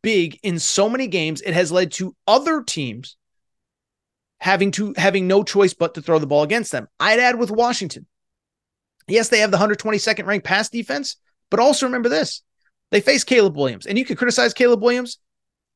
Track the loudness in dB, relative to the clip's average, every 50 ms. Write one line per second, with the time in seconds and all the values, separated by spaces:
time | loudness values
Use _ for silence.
0 | -2 0 0 2 0 -2 -4 -8 -6 -6 -4 -4 -2 -2 0 2 2 2 0 -2
1 | -4 -2 -2 -2 -2 -2 -4 -6 -6 -2 0 0 0 2 2 0 0 0 -2 -6
2 | -8 -8 -10 _ _ 2 4 4 4 2 -2 -2 -4 -6 -6 -6 -6 -8 -8 -10
3 | -14 -18 -20 _ _ _ _ _ _ _ _ _ _ _ _ _ _ _ _ _
4 | _ _ _ _ _ _ _ _ -2 0 2 2 2 0 0 -2 -4 -6 -2 0
5 | 0 2 2 2 2 2 2 2 2 2 2 2 2 2 2 0 -4 -4 -4 -4
6 | -2 0 0 0 0 2 2 0 2 2 0 -2 -4 -4 -6 -8 -8 -10 _ -2
7 | 0 2 2 4 4 2 2 0 -2 -2 0 0 0 0 0 -4 -6 -8 -10 -14
8 | -18 -20 _ _ _ _ _ _ _ _ _ _ _ _ _ _ _ _ _ _
9 | _ 0 0 0 2 2 2 2 2 2 2 2 2 0 0 -2 -4 -4 -4 -2
10 | 0 -2 -2 -2 -2 -4 -4 -4 -2 0 0 0 0 -2 -6 -8 -8 -6 -6 -6
11 | -6 -8 -12 -14 _ _ _ _ _ _ 0 2 4 4 4 2 0 -2 -2 0
12 | 0 0 0 0 -2 -2 -6 -12 _ _ _ _ _ _ _ _ _ _ 0 0
13 | 2 2 2 0 0 2 4 4 4 4 2 0 -2 -2 -4 -6 -8 -4 -4 -4
14 | -2 -4 -4 -2 -2 -2 0 0 0 0 0 2 2 2 2 2 2 0 0 0
15 | -2 -6 -12 -18 _ _ _ _ _ _ _ _ _ _ _